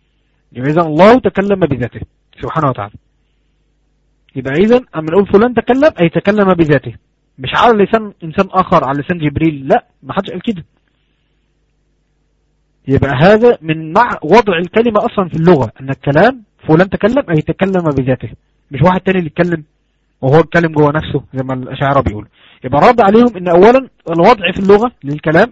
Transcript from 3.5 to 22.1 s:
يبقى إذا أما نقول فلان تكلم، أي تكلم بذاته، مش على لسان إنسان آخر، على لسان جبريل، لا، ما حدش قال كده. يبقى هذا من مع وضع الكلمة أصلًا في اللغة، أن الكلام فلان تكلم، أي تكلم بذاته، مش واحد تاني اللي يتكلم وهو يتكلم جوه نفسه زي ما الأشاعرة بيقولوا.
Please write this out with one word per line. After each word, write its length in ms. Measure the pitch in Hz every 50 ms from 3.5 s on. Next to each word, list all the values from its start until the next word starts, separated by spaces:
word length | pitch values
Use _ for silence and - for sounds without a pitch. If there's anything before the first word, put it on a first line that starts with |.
| _ _ _ _ _ _ _ _ _ _ _ _ _ _ _ _ -
يبقى 180 | 135 127 135 135
إذا 280 | 160 208 220 240 254 247 _ -
أما 160 | 160 156 156
نقول 160 | 165 196 196 -
فلان 260 | - 196 226 247 233
تكلم، 380 | 226 - - 240 269 294 320 - -
أي 80 | 175 165
تكلم 440 | - 170 - 202 208 214 202 190 185
بذاته، 400 | 170 165 147 147 131 - 120 110 - _ _ _ _ _ _ _ -
مش 100 | 131 131 143
على 280 | 151 208 247 226 208 190
لسان 300 | - 226 220 220 202 - _ 170
إنسان 240 | 160 147 196 190 190
آخر، 320 | - 185 175 - 185 160 135
على 180 | 127 139 143
لسان 160 | 139 - 180 175
جبريل، 500 | 151 147 139 127 160 165 147 139 135 139
لا، 180 | - - - _ _ _ -
ما 100 | 131 120
حدش 160 | 196 196 -
قال 120 | - 180
كده. 240 | - 233 208 165 - _ _ _ _ _ _ _ _ _ _ _ _ _ _ _ _ _ _ _ _ _ _ _ _ _ _ _ _ _ _ _ _ _ _ _ _ _ _ _ _ _ _ _ _ 135
يبقى 240 | 135 - 139 135 139 127
هذا 360 | 160 196 220 214 240 240 220 -
من 320 | 156 160 156 160 160 156 165
مع 260 | 214 240 233 208 - -
وضع 340 | 151 190 240 214 208 170 165
الكلمة 480 | 180 170 - 214 233 240 208 208 196
أصلًا 240 | 226 - 208 185 165
في 60 | -
اللغة، 360 | 160 160 180 180 135 120 107 - -
أن 80 | 135 135
الكلام 540 | 135 - - 147 143 151 196 247 269 240 - _ _ _ - -
فلان 220 | 156 165 190 190
تكلم، 340 | 190 - - 214 247 285 - -
أي 120 | 170 156
تكلم 420 | - - 156 - 190 196 190 180 170 156 139 135
بذاته، 320 | 127 131 127 - - 113 - - _ _ _ _ _ _
مش 100 | 139 123
واحد 200 | 151 185 185 185
تاني 160 | - 196 185 185
اللي 120 | 170 147 -
يتكلم 280 | - 175 175 170 156 151 _ _ _ _ _ _ _ _ _ _ _
وهو 180 | 127 131 147 165
يتكلم 320 | 160 - - 170 170 160
جوه 200 | 156 147 151 143
نفسه 320 | 147 156 - - - 139 - _ -
زي 100 | 131 131
ما 100 | 131 131
الأشاعرة 480 | 127 127 - 135 131 147 135 143 139
بيقولوا. 280 | 120 107